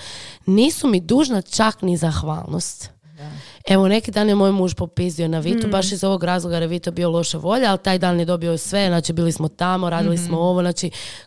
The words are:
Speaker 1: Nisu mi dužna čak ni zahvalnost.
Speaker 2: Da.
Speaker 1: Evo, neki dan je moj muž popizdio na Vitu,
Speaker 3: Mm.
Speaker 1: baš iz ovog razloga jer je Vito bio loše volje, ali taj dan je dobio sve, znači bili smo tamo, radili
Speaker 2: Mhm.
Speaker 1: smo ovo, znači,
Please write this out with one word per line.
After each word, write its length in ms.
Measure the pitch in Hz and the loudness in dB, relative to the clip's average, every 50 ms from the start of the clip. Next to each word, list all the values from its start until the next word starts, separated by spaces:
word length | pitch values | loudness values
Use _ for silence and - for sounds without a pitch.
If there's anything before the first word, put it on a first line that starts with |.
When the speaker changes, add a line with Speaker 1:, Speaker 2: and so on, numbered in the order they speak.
| - - - - - - - - - | -12 -14 -16 -16 -16 -18 -20 -6 0
Speaker 1:
Nisu 420 | - 190 208 240 302 - - - 277 | 2 4 6 4 4 2 0 0 2
mi 120 | 214 180 | 2 2
dužna 400 | 165 165 226 269 311 262 240 196 | 2 2 2 2 2 2 0 -2
čak 400 | 180 - - - 220 220 214 - | -4 -2 -2 0 0 0 0 0
ni 160 | - 185 175 160 | -2 0 0 0
zahvalnost. 920 | 165 165 147 - - 156 156 160 - - 151 170 165 - - - - - - _ _ - - | 0 0 -2 -2 -4 -4 -6 -6 -6 -6 -6 -6 -6 -6 -10 -12 -16 -18 -20 _ _ -20 -20
Speaker 2:
Da. 180 | 156 - 151 147 147 - - - - - | -18 -16 -16 -16 -16 -18 -18 -20 -12 -2
Speaker 1:
Evo, 220 | - 190 190 190 190 | 2 4 4 4 4
neki 240 | 202 226 220 - | 4 2 0 -2
dan 180 | 196 214 208 214 | -2 0 2 2
je 60 | 202 | 4
moj 160 | 202 196 196 | 4 4 4
muž 220 | 196 196 185 180 - | 4 2 0 0 -2
popizdio 540 | - 175 165 - - 180 180 156 151 170 160 | -4 -6 -4 -4 -2 -2 -2 -2 -2 -2 -2
na 120 | 160 160 | -2 -2
Vitu, 280 | 151 214 233 233 220 214 | -2 0 -2 0 0 0
Speaker 3:
Mm. 40 | |
Speaker 1:
baš 200 | 196 190 185 190 | 0 0 0 0
iz 120 | 208 180 - | -2 -2 0
ovog 200 | 196 196 180 170 | 0 0 0 0
razloga 320 | 170 180 185 170 175 170 | 0 0 0 -2 -2 -2
jer 80 | 165 165 | -2 -2
je 40 | 160 | -2
Vito 240 | 170 175 - 175 | -2 -4 -4 -4
bio 180 | 170 170 175 170 | -4 -2 0 0
loše 280 | 165 170 170 - - 160 | 2 0 0 -2 -4 -4
volje, 280 | 151 175 214 254 262 | -2 0 0 2 2
ali 120 | 214 196 185 | 2 2 0
taj 220 | - 196 185 185 | 0 0 0 2
dan 200 | 185 180 175 170 | 2 2 2 2
je 60 | 170 | 2
dobio 320 | 165 180 170 165 170 165 160 | 0 0 0 0 -2 -2 -2
sve, 300 | - - - 202 202 185 | -4 -4 -2 0 2 2
znači 260 | 175 170 156 - 165 | 2 0 0 0 -2
bili 180 | 160 170 165 | 0 0 0
smo 160 | 156 - 156 156 | 0 0 -2 -4
tamo, 420 | - - 175 180 185 185 185 175 | -2 -2 -2 0 0 0 0 -2
radili 260 | 170 170 165 170 170 | 0 0 0 0 0
Speaker 2:
Mhm. 100 | 175 175 | 0 0
Speaker 1:
smo 140 | 170 175 165 | -2 0 0
ovo, 220 | 170 180 185 180 | 2 2 2 2
znači, 300 | 175 180 170 - - 165 - - - - - - - | 2 0 -2 -2 -4 -6 -8 -10 -14 -16 -16 -18 -20